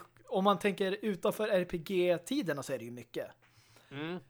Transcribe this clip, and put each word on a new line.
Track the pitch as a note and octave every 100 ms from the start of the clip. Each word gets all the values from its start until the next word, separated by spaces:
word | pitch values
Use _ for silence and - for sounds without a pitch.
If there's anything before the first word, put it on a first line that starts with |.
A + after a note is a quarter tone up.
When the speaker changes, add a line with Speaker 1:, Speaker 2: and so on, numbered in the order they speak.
| - _ -
Speaker 1:
om | G3+
man | G3 G3
tänker | G#3 F#3+ G3 G3+
utanför | G#3+ F3+ G#3+ - G#3+
R | F#3+ F3+
P | F3
G-tiderna | D3+ F#3 F3+ E3+ - C#4 F3+ C#3+
så | B2+
är | B2+
det | A#2
ju |
mycket. | B2 - D#3 G#2 - _ _ _ - -
Speaker 2:
Mm, | C#3 D#3+ F3 -